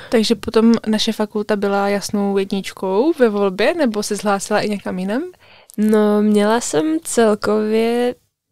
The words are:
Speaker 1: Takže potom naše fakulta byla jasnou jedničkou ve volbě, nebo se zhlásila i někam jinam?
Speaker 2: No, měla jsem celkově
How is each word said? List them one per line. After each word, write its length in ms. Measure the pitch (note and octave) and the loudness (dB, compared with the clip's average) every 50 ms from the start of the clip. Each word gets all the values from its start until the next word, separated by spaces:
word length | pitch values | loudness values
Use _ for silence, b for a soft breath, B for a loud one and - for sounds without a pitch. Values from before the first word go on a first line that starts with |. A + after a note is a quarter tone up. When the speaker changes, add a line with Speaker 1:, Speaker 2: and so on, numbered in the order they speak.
| - - | -6 0
Speaker 1:
Takže 240 | - A3+ G#3+ - A#3 | 0 2 2 2 0
potom 380 | - - - - A3 A3 A#3 A#3 - - | -2 -2 -2 2 4 6 6 4 4 2
naše 260 | A3 G#3+ A3 - A3+ G#3+ | 0 -2 0 0 -2 -2
fakulta 440 | - G#3+ G#3 - G#3 G#3 - G#3+ | -2 -4 -4 -4 -4 -4 -2 -2
byla 320 | G3+ G#3 G3+ G3+ G3+ G3+ G3+ | -2 0 0 0 0 0 0
jasnou 500 | G3+ G3 - - - G#2 G2+ G2 G2 - | -2 -2 -4 -4 -2 -2 -2 0 0 -2
jedničkou 720 | F#2+ G2 G3+ G3 F#3 - - - - F#3+ F#3+ G3+ C4 E4 E4+ - | -2 -2 -4 -6 -6 -8 -10 -6 -4 -2 0 2 2 2 2 2
ve 100 | B3+ A3+ | 2 2
volbě, 460 | G3+ G3+ G3+ G3 F#3 F#3 G#3+ C#4 F4 | 2 2 0 0 0 0 0 0 0
nebo 280 | F4 D4 A#3 G#3+ G#3 G#3 | 0 0 0 0 -2 -4
se 140 | - G#3+ | -4 -6
zhlásila 440 | F#3+ - G#3+ G3+ G3 - - G#3+ G3+ | -4 -2 -2 -2 -2 -2 -2 -2 -2
i 80 | - G#3 | -2 -2
někam 300 | G#3 F#3+ - G#3 G3 F3+ | -4 -6 -6 -8 -6 -6
jinam? 240 | F#3 F#3+ G#3+ C4 E4+ F#4 F4+ B B B B B B B B - | -4 -4 -4 -4 -6 -6 -10 B B B B B B B B -2
Speaker 2:
No, 440 | G#3 G#3+ G#3+ G#3+ G#3 G#3 G#3 G#3 G#3 | 0 2 4 4 4 4 2 2 2
měla 380 | G#3+ G#3 G#3 G#3 G#3 A3+ A#3+ | 4 4 4 2 2 0 0
jsem 360 | - - - D4 D#4 D#4 D#4+ D#4+ - | -2 -2 -2 0 0 0 -2 -4 -4
celkově 1120 | - - A#3+ A#3 G#3+ G#3 G#3 - G#3 G#3 G#3+ G#3+ G#3+ A3 A3 A3+ A#3 A#3 A#3+ B3 B3 B3 - _ _ _ _ _ _ | -4 0 2 2 2 2 0 0 -2 -2 0 0 0 0 0 0 0 0 0 -2 -2 -4 -8 _ _ _ _ _ _